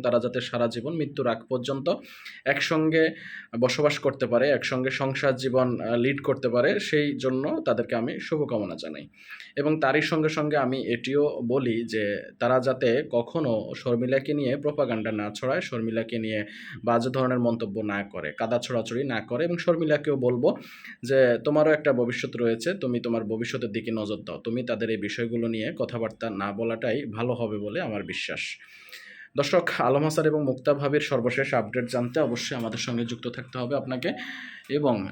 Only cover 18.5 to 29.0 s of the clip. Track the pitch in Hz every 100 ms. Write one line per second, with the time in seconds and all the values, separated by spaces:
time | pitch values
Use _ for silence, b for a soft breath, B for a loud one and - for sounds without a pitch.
18.5 | 120 - 120 107 117 139 113 104 123 170
19.5 | 175 175 165 160 147 151 139 123 123 151
20.5 | - B B B B 127 135 127 117 120
21.5 | 151 156 151 147 123 120 120 120 113 117
22.5 | 113 165 196 131 120 117 113 104 110 120
23.5 | 131 113 110 110 110 104 101 - 76 -
24.5 | 120 123 110 113 110 101 - 117 117 117
25.5 | 113 110 - 113 117 113 - 113 98 98
26.5 | 101 113 113 120 117 123 107 123 117 113
27.5 | 104 104 160 151 104 87 90 - 73 -
28.5 | - B B B B